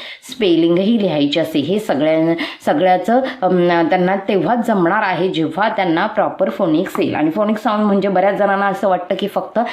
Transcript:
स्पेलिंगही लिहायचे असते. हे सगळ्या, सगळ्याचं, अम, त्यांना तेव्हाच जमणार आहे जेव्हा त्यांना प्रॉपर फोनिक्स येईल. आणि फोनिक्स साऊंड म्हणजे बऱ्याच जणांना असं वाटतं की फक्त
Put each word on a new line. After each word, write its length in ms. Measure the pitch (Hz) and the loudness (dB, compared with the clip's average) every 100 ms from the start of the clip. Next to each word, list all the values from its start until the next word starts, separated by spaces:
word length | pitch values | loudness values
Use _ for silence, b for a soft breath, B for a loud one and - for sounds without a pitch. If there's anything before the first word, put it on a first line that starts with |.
| B B - | B B -16
स्पेलिंगही 720 | - 196 165 170 175 196 233 | -2 2 4 4 2 2 2
लिहायचे 380 | 190 151 143 170 | 0 0 0 0
असते. 180 | 156 147 | 0 -2
हे 200 | 131 202 | -2 -2
सगळ्या, 560 | 208 139 156 160 165 165 160 B 220 | -2 0 2 2 0 -2 -6 B -2
सगळ्याचं, 540 | 156 185 185 180 247 262 B | 2 2 2 2 0 0 B
अम, 440 | 185 185 175 170 165 | 0 2 2 2 2
त्यांना 260 | 185 180 196 | 2 0 0
तेव्हाच 500 | 214 196 160 240 214 | 0 0 0 0 0
जमणार 360 | 202 170 214 | 0 2 2
आहे 260 | 202 165 185 | 0 0 -2
जेव्हा 400 | 156 151 180 220 | -2 -2 -2 -2
त्यांना 380 | - 180 165 208 | 0 0 0 0
प्रॉपर 440 | - 156 - 190 | 0 -2 0 -2
फोनिक्स 500 | - - 156 185 - | 0 0 0 0 -2
येईल. 140 | 117 | -2
आणि 160 | 95 156 | 0 -2
फोनिक्स 320 | 208 208 214 | 0 -2 -2
साऊंड 220 | 233 208 | -2 0
म्हणजे 240 | 214 196 196 | 2 2 2
बऱ्याच 260 | 180 196 | 2 2
जणांना 320 | 196 202 196 202 | 2 0 2 0
असं 220 | 190 202 | 0 0
वाटतं 260 | 180 - 185 | 0 -2 -4
की 100 | 196 | -2
फक्त 300 | 190 143 214 233 | -4 -4 -4 -4